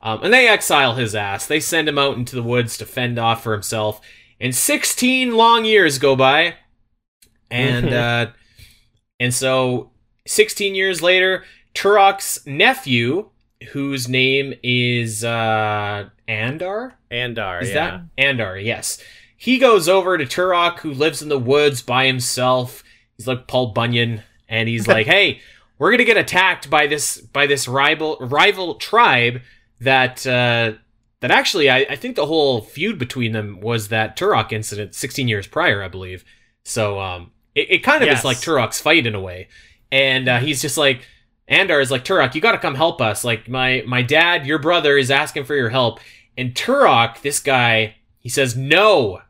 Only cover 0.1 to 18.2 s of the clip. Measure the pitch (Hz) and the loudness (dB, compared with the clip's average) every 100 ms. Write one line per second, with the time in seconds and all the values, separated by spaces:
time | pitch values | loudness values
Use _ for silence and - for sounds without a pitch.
0.1 | 110 - 247 247 202 - 160 135 120 117 | -4 2 4 4 2 2 2 2 0 -4
1.1 | 107 101 98 - 151 147 165 156 143 139 | -4 -6 -8 -4 -4 -2 -2 -2 0 -2
2.1 | 120 120 127 117 120 117 - 110 - 123 | -2 -8 -6 -2 -2 -2 -6 -10 -6 -4
3.1 | 117 113 113 117 107 - 113 107 107 - | -2 -2 -2 -4 -6 -4 -4 -4 -6 -16
4.1 | - _ _ - 127 - 294 - - 247 | -20 _ _ -6 -2 0 0 -2 0 0
5.1 | 262 254 226 233 233 220 214 170 131 139 | 0 0 4 4 4 4 4 4 2 2
6.1 | 131 131 143 170 - _ _ _ _ _ | 4 4 4 2 -4 _ _ _ _ _
7.1 | _ _ _ _ 120 127 123 117 120 120 | _ _ _ _ -2 0 0 0 -2 0
8.1 | 120 113 - _ _ - _ _ _ _ | -2 -2 -8 _ _ -20 _ _ _ _
9.1 | _ 123 123 131 131 127 123 - _ _ | _ -4 -2 0 2 0 -2 -6 _ _
10.1 | _ - - 214 - 202 196 190 180 170 | _ -8 0 0 2 -4 -2 -2 0 2
11.1 | 185 185 185 - - _ - 196 208 196 | 4 2 0 -6 -20 _ -4 2 6 4
12.1 | 196 - - - 139 220 262 - 123 120 | 4 -6 -10 -8 0 2 2 0 0 0
13.1 | 160 214 _ _ _ - 143 139 139 123 | -2 -6 _ _ _ -12 -8 -6 -6 -2
14.1 | 127 131 135 139 120 123 123 123 120 117 | 0 2 0 -2 -6 -2 0 0 -2 -4
15.1 | 107 117 117 113 110 107 104 104 104 101 | -6 -4 -2 0 0 0 -2 -4 -8 -10
16.1 | _ - 110 113 151 180 208 254 _ _ | _ -8 -6 -4 -6 -6 -8 -10 _ _
17.1 | 120 123 113 101 90 87 147 170 180 175 | -6 -6 -6 -6 -6 -4 -4 -4 -8 -14
18.1 | - | 0